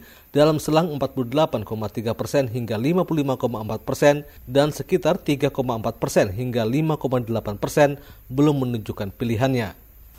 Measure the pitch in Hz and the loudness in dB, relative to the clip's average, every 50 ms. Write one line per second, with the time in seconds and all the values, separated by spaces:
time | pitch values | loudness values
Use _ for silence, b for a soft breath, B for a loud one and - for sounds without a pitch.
0 | B B B B B B - 143 147 156 156 151 - - 151 156 170 180 147 139 | B B B B B B 2 4 4 4 4 2 0 2 2 2 2 2 -2 -4
1 | 135 131 - - 127 117 120 151 160 156 - 120 101 - 113 110 110 104 - - | -4 -4 -2 -4 -4 -2 2 0 0 2 0 -4 -4 -4 -6 -6 -6 -6 -6 -6
2 | 104 113 110 - 107 - - 143 135 123 104 127 120 107 117 104 117 143 170 185 | -4 -4 -4 -4 -6 -2 0 0 0 0 -4 -6 -4 -4 -4 -2 0 0 2 2
3 | 180 - 160 160 139 139 131 - - 123 117 107 110 107 110 107 - - - - | 0 0 0 -2 0 0 -2 -2 -2 -4 -2 -4 -6 -6 -6 -8 -6 -6 -2 4
4 | - 147 143 147 147 B B B B - 123 139 143 151 147 - 139 - 185 175 | 6 4 4 4 0 B B B B 0 2 2 2 2 0 -4 -6 -2 -2 0
5 | - 156 - - - - 147 131 139 139 - - 131 127 120 113 104 117 113 - | 2 2 0 0 0 -2 0 0 0 -2 0 0 -2 -2 -2 -2 -4 -6 -4 -4
6 | - 135 - 185 143 104 92 107 127 127 117 120 113 107 120 147 160 160 151 143 | -6 0 2 2 2 2 0 -4 -6 -4 -2 0 0 0 0 0 0 0 -2 -2
7 | - 135 127 127 120 110 117 110 - - 101 101 - 143 - 156 147 143 143 139 | -2 -2 -2 -2 -2 -2 -4 -4 -2 -4 -6 -6 -6 -2 2 4 4 4 2 -2
8 | B B B B B - 123 135 143 151 147 139 131 123 120 113 104 - 107 - | B B B B B -8 0 2 4 4 4 2 0 -2 -2 -4 -4 -6 -8 -6
9 | 107 98 - - 127 117 117 101 127 135 135 127 - 90 - - - - - - | -6 -8 -6 -6 -4 -2 0 2 2 2 2 0 -2 -2 -6 -12 -20 -20 -20 -20
10 | - - - | -20 -20 -20